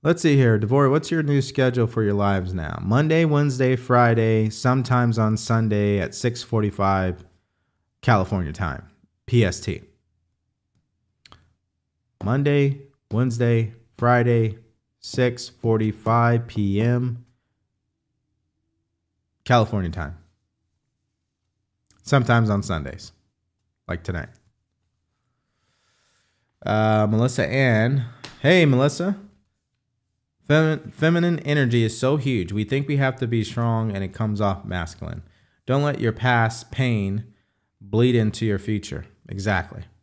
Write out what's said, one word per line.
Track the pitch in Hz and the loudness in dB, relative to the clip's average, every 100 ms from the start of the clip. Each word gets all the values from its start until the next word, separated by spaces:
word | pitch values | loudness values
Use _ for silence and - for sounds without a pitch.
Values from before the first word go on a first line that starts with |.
Let's | 147 170 | 0 2
see | 160 143 | 4 4
here. | 123 107 | 4 2
Devore, | 104 135 139 | 2 2 4
what's | 147 160 | 2 0
your | 165 | -2
new | 147 143 | 0 0
schedule | 135 - 131 123 120 | 0 0 0 2 0
for | 120 | 0
your | 107 | 0
lives | 101 101 98 92 | 0 0 0 -2
now? | 92 76 - | -6 -6 -6
Monday, | - 120 156 160 | 0 0 2 2
Wednesday, | 165 147 147 127 131 | 2 2 0 0 0
Friday, | 127 - 120 120 113 113 110 110 | 0 2 4 4 4 2 2 0
sometimes | - 127 131 120 123 120 117 | 0 0 0 0 0 2 2
on | 110 107 | 0 0
Sunday | - 113 113 104 104 101 | -2 0 0 0 2 0
at | 87 | -2
six | - 123 120 | -4 -6 -6
forty-five | - 113 104 95 98 95 92 85 - _ _ _ _ _ _ _ | -4 -2 -2 0 0 0 -2 -6 -12 _ _ _ _ _ _ _
California | - 110 92 98 82 | 0 2 2 -4 -4
time, | 76 87 69 - _ _ _ | -6 -8 -8 -16 _ _ _
P | - 120 101 | -2 2 2
S | 85 | -2
T. | - 85 - _ _ _ _ _ _ _ _ _ _ _ _ _ - - _ _ _ _ _ _ _ _ | -8 -10 -12 _ _ _ _ _ _ _ _ _ _ _ _ _ -20 -20 _ _ _ _ _ _ _ _
Monday, | 98 131 143 143 139 139 - _ _ | -4 0 2 2 2 -2 -12 _ _
Wednesday, | 107 127 113 120 117 113 - _ - | -2 0 0 2 2 0 -8 _ -2
Friday, | 120 123 120 120 110 107 _ _ _ _ | 2 4 4 2 0 -4 _ _ _ _
six | - - 123 120 - | -10 -2 -2 -2 -14
forty-five | _ 117 110 110 107 - 117 117 117 117 | _ 0 0 0 -2 0 2 2 0 -2
P | - 101 98 | -4 0 0
M | 117 120 123 120 - _ _ _ _ _ _ _ _ _ _ _ _ _ _ _ _ _ _ _ _ _ | 0 0 -2 -6 -14 _ _ _ _ _ _ _ _ _ _ _ _ _ _ _ _ _ _ _ _ _
California | - 123 107 104 90 | 2 2 2 -2 -4
time. | 90 76 87 _ _ _ _ _ _ _ _ _ _ _ _ _ _ _ _ _ _ | -6 -10 -12 _ _ _ _ _ _ _ _ _ _ _ _ _ _ _ _ _ _
Sometimes | - 143 120 120 113 | 0 0 2 2 2
on | 101 | 0
Sundays, | 92 82 69 87 - _ _ _ _ _ _ _ - | -2 -6 -8 -14 -18 _ _ _ _ _ _ _ -10
like | 87 | -10
tonight. | - 87 - - _ _ _ _ _ _ _ _ _ _ _ _ _ _ _ _ _ _ _ _ _ _ - | -6 -8 -10 -18 _ _ _ _ _ _ _ _ _ _ _ _ _ _ _ _ _ _ _ _ _ _ -2
Uh, | 104 110 110 107 | 0 2 2 2
Melissa | 110 123 - 82 | 2 0 0 -2
Ann. | 127 131 110 117 139 117 - - - | 0 2 2 2 0 -4 -12 -20 -4
Hey, | 135 180 156 | 2 4 4
Melissa. | 127 139 151 180 196 - _ _ _ _ _ _ _ _ _ _ _ - | 4 2 0 -4 -4 -10 _ _ _ _ _ _ _ _ _ _ _ 2
Fem-, | 151 160 151 - | 2 4 0 -6
feminine | - 156 170 175 165 | 0 2 2 0 -2
energy | 143 147 127 117 | -2 0 2 2
is | 110 113 | 0 0
so | 131 151 | 0 0
huge. | 139 120 87 | 0 -2 -2
We | 101 | -4
think | 107 135 139 | -2 -4 -2
we | 143 | 0
have | 135 131 | 0 -2
to | 120 | -2
be | 117 | -2
strong | 107 - 117 113 113 | -2 -2 -2 -2 -2
and | 98 | -4
it | 95 | -8
comes | - 110 104 | -6 -4 -2
off | 104 92 - | -2 -2 -6
masculine. | 90 85 - 80 87 - _ _ _ | -8 -8 -12 -12 -14 -16 _ _ _
Don't | - 135 | -4 -2
let | 147 135 | 0 -2
your | 117 | -4
past | 110 127 120 113 - - | -2 0 2 0 -4 -12
pain | - 131 113 98 101 117 _ _ _ _ _ | -4 -2 -2 -2 -6 -8 _ _ _ _ _
bleed | 98 107 123 | -4 0 2
into | 120 107 107 | 2 0 -2
your | 110 101 | -4 -4
future. | - 104 - 69 - _ - | -4 -6 -6 -12 -12 _ -14
Exactly. | 98 98 95 82 - 92 _ | -8 -2 -2 -4 -14 -20 _